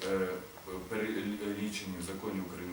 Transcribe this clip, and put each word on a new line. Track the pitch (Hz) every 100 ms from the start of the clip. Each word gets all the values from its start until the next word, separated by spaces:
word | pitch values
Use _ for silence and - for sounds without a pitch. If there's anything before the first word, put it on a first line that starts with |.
| 95
е, | 98 92 90 - - - 92 87
перелічені | - 110 98 101 104 101 101 104 - 92 90
в |
Законі | 85 95 104 95
України | 87 87 90